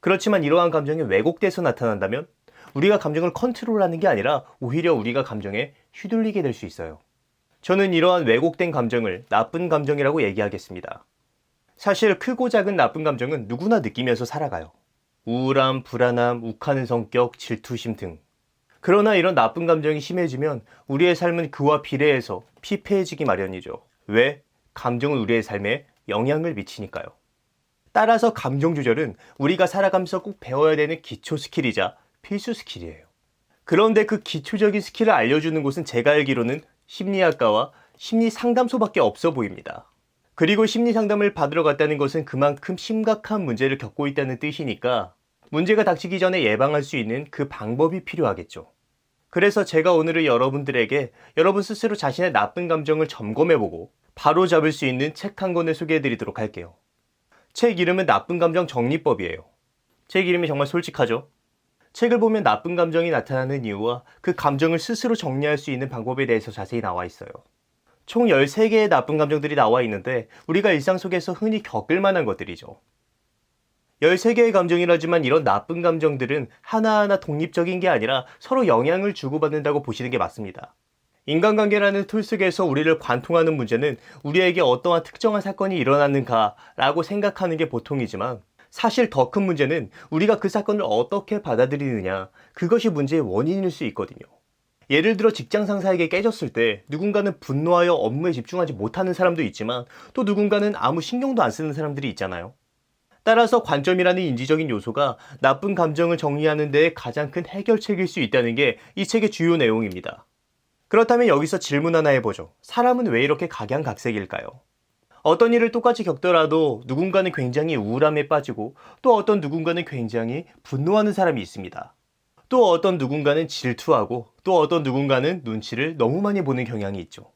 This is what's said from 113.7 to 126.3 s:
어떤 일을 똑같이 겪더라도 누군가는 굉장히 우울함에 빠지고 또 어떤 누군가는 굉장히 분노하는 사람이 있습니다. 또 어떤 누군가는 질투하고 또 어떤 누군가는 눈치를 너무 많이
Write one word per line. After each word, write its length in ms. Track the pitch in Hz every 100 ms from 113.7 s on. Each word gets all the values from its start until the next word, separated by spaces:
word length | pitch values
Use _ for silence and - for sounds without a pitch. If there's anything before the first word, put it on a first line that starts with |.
| 135 139 101 123 104 98 - - - _ _ _ _ _ _
어떤 320 | 151 165 233
일을 180 | 233 233
똑같이 320 | 233 240 240
겪더라도 760 | 185 139 180 170 156 160 156 110
누군가는 480 | 123 131 185 190 190
굉장히 440 | 156 127 127 156 147
우울함에 520 | 104 123 151 151 143
빠지고 480 | 151 143 117 110 - - -
또 140 | 262
어떤 260 | 226 202 208
누군가는 420 | 151 160 160 170 165
굉장히 580 | 135 113 113 113 135 175 _
분노하는 520 | - 135 151 208 214
사람이 260 | 202 180 139
있습니다. 540 | 92 - 92 - - _ _ _ _ _ _
또 200 | 254 220
어떤 280 | 170 190 180
누군가는 500 | 131 147 147 147 165
질투하고 800 | - 127 120 - 139 104 123 113 _
또 140 | - 185
어떤 240 | 151 170
누군가는 580 | 139 131 139 131 139 185
눈치를 520 | 123 110 110 117 147 160
너무 240 | 117 151
많이 220 | 202